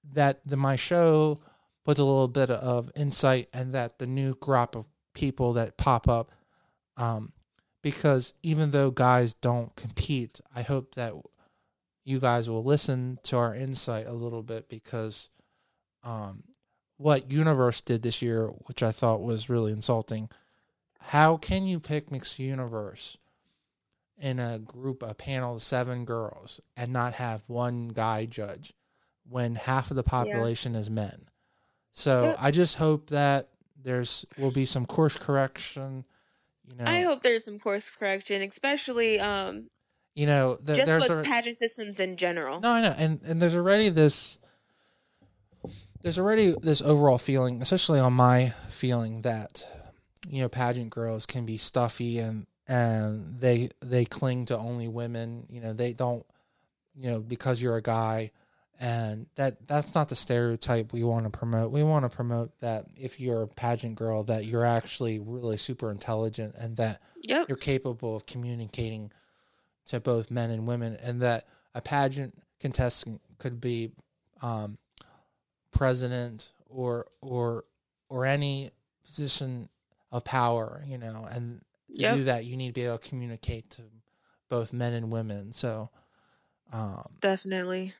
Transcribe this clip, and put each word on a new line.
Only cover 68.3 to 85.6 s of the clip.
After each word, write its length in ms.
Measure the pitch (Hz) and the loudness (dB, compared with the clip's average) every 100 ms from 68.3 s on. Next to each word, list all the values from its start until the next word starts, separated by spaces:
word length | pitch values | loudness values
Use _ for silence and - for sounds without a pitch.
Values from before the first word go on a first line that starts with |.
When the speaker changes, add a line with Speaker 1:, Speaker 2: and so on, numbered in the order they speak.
| 123 120 117 107 - 113 110 107 _ _ _ _ _ _ _ - | -8 -6 -8 -8 -6 -6 -6 -12 _ _ _ _ _ _ _ -8
Speaker 1:
to 120 | 123 | -4
both 300 | 127 120 110 | 0 -2 -2
men 220 | 120 117 | -4 -2
and 160 | 110 117 | -4 -4
women, 300 | 120 117 110 | -4 -4 -6
and 180 | 120 120 | -6 0
that 220 | 123 113 - _ _ | 0 0 -4 _ _
a 80 | 120 | -12
pageant 560 | - 143 139 139 135 - _ _ | -2 0 2 -2 -8 -12 _ _
contestant 640 | 139 123 123 - 117 110 _ _ | -4 0 0 -2 -6 -12 _ _
could 200 | 131 120 | -10 -6
be, 300 | 123 117 113 - _ _ _ _ | -4 -4 -6 -10 _ _ _ _
um, 340 | 120 110 104 107 _ - - _ _ _ _ _ _ - | -6 -6 -6 -12 _ -20 -20 _ _ _ _ _ _ 2
president 760 | 135 127 123 123 120 110 - _ _ | 2 2 -2 -4 -6 -10 -18 _ _
or, 380 | 131 123 120 - _ | -6 -4 -4 -8 _
or, 440 | 135 123 120 113 - _ _ _ _ | -6 -2 0 -2 -8 _ _ _ _
or 160 | 131 131 | -2 0
any 460 | 143 143 139 139 _ _ _ - | 2 0 -4 -8 _ _ _ -14
position 640 | - 143 - 135 123 - _ _ _ _ | -6 -2 -2 -2 -8 -12 _ _ _ _
of 120 | 120 | -8
power, 600 | - 131 120 117 110 - 143 | -2 2 2 2 -2 -10 -12
you 100 | 131 | -10
know, 300 | 113 110 110 | -10 -12 -10
and 300 | 120 120 120 _ _ _ | -8 -8 -12 _ _ _
to 80 | - | 0
Speaker 2:
Yep. 140 | 202 139 | 2 4
Speaker 1:
do 80 | |
that, 220 | 131 120 117 | 2 0 -2
you 120 | 127 | -6
need 100 | 127 | -6
to 60 | |
be 100 | 123 | -4
able 140 | 123 113 | -4 -4
to 100 | - | -8
communicate 640 | 131 120 113 - 113 - | -8 -8 -6 -6 -8 -12
to 120 | - 113 113 _ _ _ _ _ | -20 -20 _ _ _ _ _ _
both 240 | 123 113 | -4 -2
men 200 | 123 120 | -2 -2
and 180 | 117 113 | -2 -2
women. 420 | 113 110 101 101 | -4 -4 -8 -10
So, 360 | - | -6